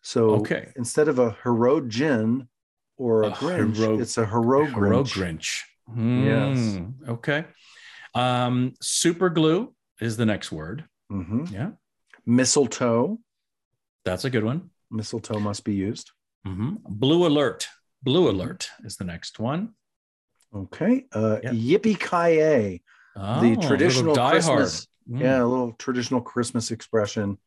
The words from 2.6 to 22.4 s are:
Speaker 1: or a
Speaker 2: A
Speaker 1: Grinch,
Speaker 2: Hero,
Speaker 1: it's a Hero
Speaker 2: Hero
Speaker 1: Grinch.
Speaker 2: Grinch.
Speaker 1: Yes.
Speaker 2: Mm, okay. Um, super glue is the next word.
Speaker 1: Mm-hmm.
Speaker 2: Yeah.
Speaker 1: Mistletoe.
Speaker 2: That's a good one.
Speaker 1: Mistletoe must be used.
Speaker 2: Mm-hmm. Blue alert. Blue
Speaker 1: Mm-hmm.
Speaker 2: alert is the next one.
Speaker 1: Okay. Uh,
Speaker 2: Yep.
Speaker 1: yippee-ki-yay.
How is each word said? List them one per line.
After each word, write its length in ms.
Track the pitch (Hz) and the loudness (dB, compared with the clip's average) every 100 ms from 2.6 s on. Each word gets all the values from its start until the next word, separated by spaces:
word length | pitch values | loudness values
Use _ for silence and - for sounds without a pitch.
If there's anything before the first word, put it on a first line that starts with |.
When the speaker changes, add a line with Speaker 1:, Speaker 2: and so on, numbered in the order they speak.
| _ _ _ - | _ _ _ -6
Speaker 1:
or 240 | 123 113 | 0 2
a 60 | 104 | 2
Speaker 2:
A 20 | |
Speaker 1:
Grinch, 460 | 98 143 175 131 107 | -2 -2 0 0 0
Speaker 2:
Hero, 220 | 110 110 | 0 0
Speaker 1:
it's 200 | 117 - | -2 -2
a 80 | 110 | 0
Hero 400 | 117 117 135 151 | 0 2 2 2
Speaker 2:
Hero 380 | 107 101 123 | 2 2 4
Speaker 1:
Grinch. 580 | 131 98 90 80 - - - _ - | 2 -2 -4 -6 -8 -8 -12 _ -12
Speaker 2:
Grinch. 360 | 117 113 123 135 | -4 0 2 2
Speaker 1:
Yes. 320 | 139 139 131 | 2 2 0
Speaker 2:
Mm, 500 | 113 98 90 131 - | 0 -4 -8 -12 -10
okay. 360 | 117 - 147 170 _ _ - - - - | -6 -2 -4 -4 _ _ -20 -20 -20 -8
Um, 600 | 120 127 123 123 123 127 - | 0 2 2 2 0 -2 -4
super 480 | - - 170 170 185 | -6 0 0 2 0
glue 440 | 165 156 175 254 _ _ _ | 2 2 2 -2 _ _ _
is 160 | 113 110 | -6 0
the 80 | 113 | 0
next 260 | 98 - | 0 -6
word. 320 | 80 80 127 - _ _ | -10 -10 -12 -14 _ _
Speaker 1:
Mm-hmm. 340 | 98 85 113 170 | -10 -4 -6 -6
Speaker 2:
Yeah. 160 | 143 170 - _ _ _ - - | -8 -8 -10 _ _ _ -12 0
Speaker 1:
Mistletoe. 920 | 123 127 147 123 - 123 117 147 226 _ _ _ _ _ _ _ _ | 2 4 2 0 0 0 2 0 -4 _ _ _ _ _ _ _ _
Speaker 2:
That's 200 | 92 90 135 | -6 -4 -2
a 40 | |
good 140 | 123 | -2
one. 260 | 107 151 180 _ _ | -2 -4 -8 _ _
Speaker 1:
Mistletoe 480 | 110 107 117 - 107 | -10 -8 -10 -6 -6
must 240 | 104 104 | -4 -6
be 100 | - | -4
used. 360 | 98 98 131 - _ _ _ 98 | -4 -4 -6 -14 _ _ _ -12
Speaker 2:
Mm-hmm. 300 | 92 123 214 - | -6 -6 -6 -10
Blue 380 | 104 135 170 175 | -2 2 4 4
alert. 420 | 147 131 - - _ _ _ | 2 0 -2 -12 _ _ _
Blue 240 | 127 156 156 | 0 2 2
Speaker 1:
Mm-hmm. 80 | 95 | 0
Speaker 2:
alert 300 | 85 - - - | -4 -8 -14 -14
is 120 | - - | -18 -12
the 80 | |
next 340 | 92 85 - - | -10 -10 -14 -6
one. 340 | 113 160 226 _ _ _ _ _ _ _ _ | -4 -4 -8 _ _ _ _ _ _ _ _
Speaker 1:
Okay. 520 | 104 95 - 180 262 - | -12 -12 -4 0 0 0
Uh, 260 | 107 110 107 | -2 0 0
Speaker 2:
Yep. 100 | 113 117 117 190 | -2 -2 2 2
Speaker 1:
yippee-ki-yay. 1000 | 220 190 - 175 170 160 | 2 0 -2 2 4 4